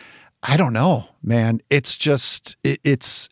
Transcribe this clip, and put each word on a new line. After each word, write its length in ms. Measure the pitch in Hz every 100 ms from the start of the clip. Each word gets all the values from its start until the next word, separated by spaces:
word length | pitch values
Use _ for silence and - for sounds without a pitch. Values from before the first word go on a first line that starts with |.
| - - - -
I 140 | - 151
don't 160 | 151
know, 340 | 113 165 131 - _
man. 400 | - 117 113 113 -
It's 260 | 139 - -
just, 600 | 151 135 - - - -
it, 160 | 139 139
it's, 460 | 143 135 - - -